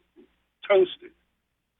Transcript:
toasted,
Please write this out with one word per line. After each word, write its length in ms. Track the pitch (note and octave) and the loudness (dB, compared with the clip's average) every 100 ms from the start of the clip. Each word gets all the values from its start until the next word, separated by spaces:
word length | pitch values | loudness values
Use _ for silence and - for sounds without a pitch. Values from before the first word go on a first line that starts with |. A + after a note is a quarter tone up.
| _ _ _ _ _ _ - | _ _ _ _ _ _ -2
toasted, 440 | G3 F3+ - - _ _ _ _ _ _ _ | 0 0 -4 -20 _ _ _ _ _ _ _